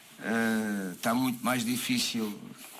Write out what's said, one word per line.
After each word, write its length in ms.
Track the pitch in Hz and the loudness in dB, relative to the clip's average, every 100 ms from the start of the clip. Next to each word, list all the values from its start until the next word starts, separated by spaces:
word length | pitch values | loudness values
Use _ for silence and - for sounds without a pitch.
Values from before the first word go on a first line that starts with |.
| - - | -20 -8
eh, 680 | - 113 113 110 107 101 92 90 | 0 2 4 2 2 0 -2 -2
está 180 | 117 | 0
muito 300 | 117 131 117 | 2 2 2
mais 200 | 117 127 | 0 2
difícil 760 | 113 120 - 120 - 117 107 101 - - - | 2 0 2 2 2 0 -2 -4 -12 -14 -16